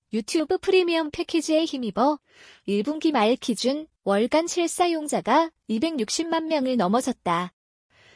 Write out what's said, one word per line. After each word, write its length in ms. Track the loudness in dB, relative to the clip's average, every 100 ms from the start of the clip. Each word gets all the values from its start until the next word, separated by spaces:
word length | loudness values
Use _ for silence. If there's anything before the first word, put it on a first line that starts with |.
| -6
유튜브 460 | -6 -2 -2 0 -2
프리미엄 500 | 2 2 4 0 -2
패키지에 560 | -6 -2 -2 2 0 0
힘입어 540 | -4 -4 0 0 0 _ -20 -20 -12 -4
일 180 | -2
분기 280 | -2 0 0
말 240 | 2 2 2
기준 520 | -2 -2 -2 -2 -8 _
월간 440 | -2 0 2 2 0
실사용자가 1040 | -2 -2 0 0 0 -2 -4 2 2 2 _ -6
이백육십만 800 | -2 -2 -2 -4 -4 -2 -2 0
명을 300 | -2 0 0
넘어섰다. 760 | 2 2 0 -4 -2 -2 -4 _ _ _ _ _ -20